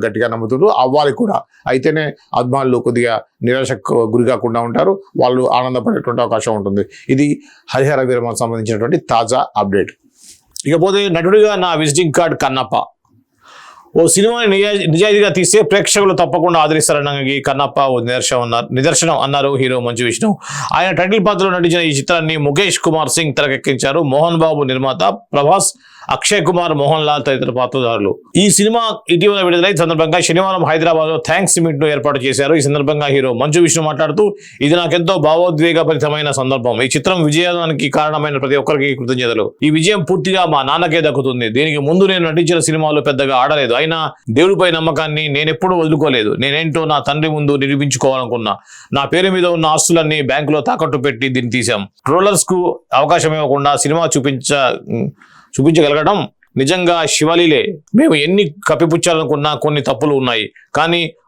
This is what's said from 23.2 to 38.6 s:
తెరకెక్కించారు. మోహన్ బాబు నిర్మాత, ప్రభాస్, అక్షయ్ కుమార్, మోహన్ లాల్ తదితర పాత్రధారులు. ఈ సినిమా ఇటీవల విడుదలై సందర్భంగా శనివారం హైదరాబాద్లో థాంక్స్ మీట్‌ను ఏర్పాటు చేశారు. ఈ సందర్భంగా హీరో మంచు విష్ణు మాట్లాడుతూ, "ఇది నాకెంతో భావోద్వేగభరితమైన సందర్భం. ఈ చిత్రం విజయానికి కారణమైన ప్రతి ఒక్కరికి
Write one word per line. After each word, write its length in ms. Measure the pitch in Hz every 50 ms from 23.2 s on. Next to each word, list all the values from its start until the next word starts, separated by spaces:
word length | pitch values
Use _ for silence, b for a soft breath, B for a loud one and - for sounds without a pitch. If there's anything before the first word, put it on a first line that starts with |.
| 160 147 123
తెరకెక్కించారు. 640 | - 143 135 135 131 - - 135 120 - 139 139 170
మోహన్ 380 | 160 139 131 147 160 170 170
బాబు 260 | 160 160 160 156 147 143
నిర్మాత, 400 | 127 131 131 135 131 127 175 180 196 202 - - - -
ప్రభాస్, 400 | 143 143 151 185 196 185 - - B B B B B B B
అక్షయ్ 360 | - - - - 208 196 151
కుమార్, 280 | 175 180 175 175 165 156
మోహన్ 320 | 143 139 143 160 156 151
లాల్ 180 | 147 147 147 135
తదితర 240 | 151 135 120 127 -
పాత్రధారులు. 680 | 117 127 123 123 - 131 123 113 117 104 101 95 - - - _ -
ఈ 140 | 170 202 208
సినిమా 480 | - - 208 220 226 233 226 220 208 - - -
ఇటీవల 360 | 175 165 190 202 202 196 180
విడుదలై 300 | 180 170 175 175 202 196
సందర్భంగా 440 | 156 170 160 165 156 160 156 165 180
శనివారం 460 | - - 165 180 190 190 185 180 156
హైదరాబాద్లో 580 | 147 160 160 165 170 160 160 156 156 160 143 -
థాంక్స్ 320 | - 160 185 196 - - 175
మీట్‌ను 260 | 165 165 147 139 156
ఏర్పాటు 320 | 151 147 139 120 147 139 135
చేశారు. 360 | 127 135 123 127 139 143 165
ఈ 60 | 160
సందర్భంగా 440 | 135 139 147 147 139 143 156 147 147
హీరో 280 | 139 131 131 127 131 120
మంచు 280 | 113 139 151 151 175
విష్ణు 220 | 175 151 - 165 156
మాట్లాడుతూ, 520 | 151 147 139 160 151 147 214 214 202 202 B B B B B
"ఇది 140 | 131 147 165
నాకెంతో 400 | 175 170 156 165 175 170 180 190
భావోద్వేగభరితమైన 1120 | 180 147 151 160 165 180 180 160 147 165 170 160 165 160 156 156 135 147 151 151 151 147 147
సందర్భం. 500 | 127 135 127 131 135 127 117 123 113 110
ఈ 40 | 131
చిత్రం 380 | 123 - 147 - 196 190 175 156
విజయానికి 640 | 151 147 165 175 180 175 175 170 160 151 135 156 139
కారణమైన 480 | - 160 151 156 156 151 147 151 143
ప్రతి 180 | 135 135 131 143
ఒక్కరికి 400 | 139